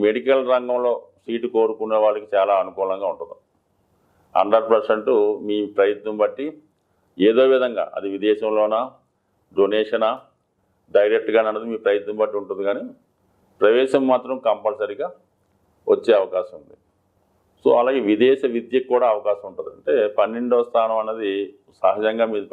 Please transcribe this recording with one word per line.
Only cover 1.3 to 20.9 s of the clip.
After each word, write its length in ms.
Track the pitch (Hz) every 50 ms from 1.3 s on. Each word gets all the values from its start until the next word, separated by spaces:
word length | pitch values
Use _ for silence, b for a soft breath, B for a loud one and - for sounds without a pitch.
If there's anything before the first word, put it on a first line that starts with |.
| 117 117 117 120 117
కోరుకునే 420 | 113 110 110 110 - 110 110 110 107 107
వాళ్ళకి 240 | 107 104 107 101 - -
చాలా 180 | 98 95 101 101 95 92
అనుకూలంగా 440 | 95 82 95 98 95 95 98 98 92
ఉంటుంది. 240 | 80 80 - - - - _ _ _ _ _ _ _ _ _ _ _ _ _ _ _ _ _ _ -
హండ్రెడ్ 320 | 87 95 101 110 113 110 -
పర్సెంట్ 400 | 113 110 - - 110 110 113 131 131 107 104 104 107 92 90 104
మీ 100 | 104 104 104 101 104 101
ప్రయత్నం 380 | 98 101 104 101 104 110 107 107
బట్టి 240 | 104 104 - - 139 156 156 - _ _ _ _ _ _ _ _ _ _ _ -
ఏదో 260 | 92 107 113 123 131 131 135
విధంగా 320 | 127 127 123 113 95 82 - - -
అది 120 | 95 98 98
విదేశంలోనా, 640 | 98 98 107 107 107 110 110 107 107 107 107 107 113 127 131 - _ _ _ _ _ _ _ _ _ _ _ - 95
డొనేషనా, 540 | 101 95 104 107 107 107 - 110 110 110 127 131 - _ _ _ _ _ _ _ _ _ _ _ _ _ -
డైరెక్ట్గా 460 | 101 104 107 110 113 - 107 107 113 110
అన్నది 240 | 110 107 107 113 117 113
మీ 40 | 107 -
ప్రయత్నం 320 | 101 101 104 101 104 104 107
బట్టి 160 | 107 104 104 101
ఉంటుంది, 220 | 101 92 98 92 98 98
కానీ 140 | 107 143 220 254 - _ _ _ _ _ _ _ _ _ _ _ _ -
ప్రవేశం 420 | 101 107 113 123 131 131 135 143 135 131
మాత్రం 240 | 127 123 123 123 131 127 - 110
కంపల్సరీగా 580 | 104 104 - 107 104 - 107 101 104 117 151 185 - - _ _ _ _ _ _ _ _ _ _ _ _ _ -
వచ్చే 240 | 104 98 - 113 110 101
అవకాశం 360 | 95 92 92 92 90 - 87 78
ఉంది. 140 | - _ - _ _ _ _ _ _ _ _ _ _ _ _ _ _ _ _ _ -
So 40 | 135 127 120
అలాగే 200 | 120 127 139 135 113 101
విదేశ 300 | 107 104 120 131 139 135 143 127 117
విద్యకు 320 | 117 113 - 127 127 127 -
కూడా 140 | 123 123 127 120 107
అవకాశం 320 | 104 101 104 101 101 101 98
ఉంటుంది. 220 | 92 - - - - -
అంటే 160 | - - 151 127 107 104 - -
పన్నెండవ 440 | 104 107 113 117 123 123 123 120 120 120
స్థానం 300 | - 117 113 113